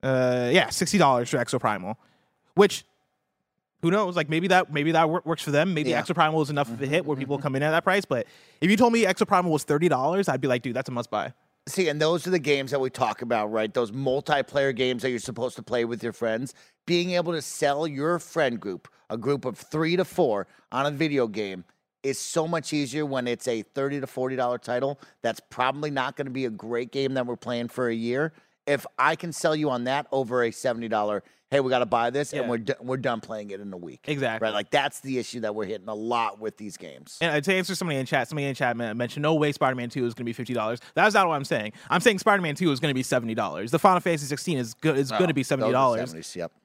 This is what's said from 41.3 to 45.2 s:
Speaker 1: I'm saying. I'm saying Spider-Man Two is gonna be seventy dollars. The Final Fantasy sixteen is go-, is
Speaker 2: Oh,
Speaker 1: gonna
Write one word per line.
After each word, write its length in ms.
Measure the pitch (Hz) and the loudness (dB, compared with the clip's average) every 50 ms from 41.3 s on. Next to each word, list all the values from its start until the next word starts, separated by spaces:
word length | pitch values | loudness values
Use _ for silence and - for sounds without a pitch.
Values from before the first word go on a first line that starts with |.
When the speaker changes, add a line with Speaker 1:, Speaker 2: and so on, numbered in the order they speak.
| 160 | 2
Speaker 1:
I'm 100 | 143 139 | 0 -2
saying. 280 | - 170 123 107 107 - - - - | -2 -2 -2 -2 -4 -8 -12 -4 0
I'm 100 | 143 180 | 0 4
saying 200 | 170 247 214 190 | 6 4 4 4
Spider-Man 340 | - 220 202 202 180 160 143 | 4 4 4 4 4 0 -2
Two 140 | - 185 170 | 0 2 2
is 80 | 143 127 | 2 2
gonna 160 | 139 151 139 | 0 0 0
be 80 | 131 127 | 0 0
seventy 300 | - - 127 117 117 113 | 0 0 0 0 0 -2
dollars. 380 | 113 107 95 73 80 98 120 120 | -2 -2 -4 -4 -6 -6 0 0
The 80 | 165 | 4
Final 180 | - 196 185 180 | 6 6 6 6
Fantasy 260 | - 185 170 156 143 | 4 2 0 0 -2
sixteen 320 | 131 147 139 - - 170 135 | -4 -6 -6 -4 -2 -2 -2
is 160 | 123 113 113 | -2 -4 -6
go-, 200 | _ - 156 151 | _ 0 0 2
is 160 | 131 143 131 | 2 0 0
Speaker 2:
Oh, 80 | 117 | 2
Speaker 1:
gonna 160 | 107 | 2